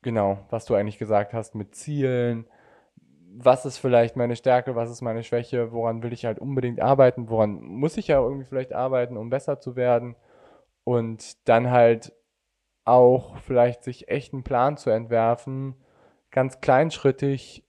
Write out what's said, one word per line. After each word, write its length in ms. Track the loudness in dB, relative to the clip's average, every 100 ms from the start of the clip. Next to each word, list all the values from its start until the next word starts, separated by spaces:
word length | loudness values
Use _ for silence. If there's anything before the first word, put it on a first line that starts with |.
genau, 420 | -4 -2 0 -2 -6
was 160 | -10 -2
du 100 | 0
eigentlich 240 | 0 -6
gesagt 340 | -2 -2 -2
hast 220 | -8 -10 -12
mit 180 | -14 -14
Zielen. 720 | -10 -4 -2 0 -2 -4 -10 _ _ _ _ _ _ _ _ 0
Was 300 | 4 4 0
ist 140 | -4
vielleicht 360 | 2 4 4 0
meine 200 | -4 -2
Stärke, 400 | 2 2 0 -6
was 160 | -6
ist 100 | -6
meine 220 | -6 -6
Schwäche, 480 | -4 -6 -4 -4 -4
woran 320 | -4 -4 -4
will 100 | -8
ich 120 | -6 -6
halt 120 | -6
unbedingt 420 | -6 -4 -4 -2
arbeiten, 500 | 2 6 6 4 -4
woran 300 | 0 0 -2
muss 360 | -12 -6 -4 -4
ich 120 | 0
ja 100 | 2
irgendwie 240 | 2 -4 -8
vielleicht 280 | -8 -6
arbeiten, 440 | -6 -2 -2 -4 -8
um 140 | -6
besser 280 | -6 -6 -8
zu 160 | -8 -4
werden. 400 | 0 0 -2 -16 _ _ _ _ _ _
Und 640 | -2 -2 -2 -8 -16 -10 2
dann 220 | 2 4
halt 420 | 4 6 4 -4 _ _ _ _ _ _ _ 2
auch 520 | 6 6 4 -2 -20
vielleicht 460 | -4 0 2 0
sich 240 | -12 -14 -6
echt 240 | -6 -6
einen 100 | -14
Plan 340 | -4 0 0 -2
zu 140 | -2
entwerfen, 840 | -2 0 0 0 -2 -6 -10 -10 -14 _ _ _ _ _
ganz 320 | -2 -2 -4
kleinschrittig 1040 | 2 2 2 0 -2 0 -4 -4 -10 -20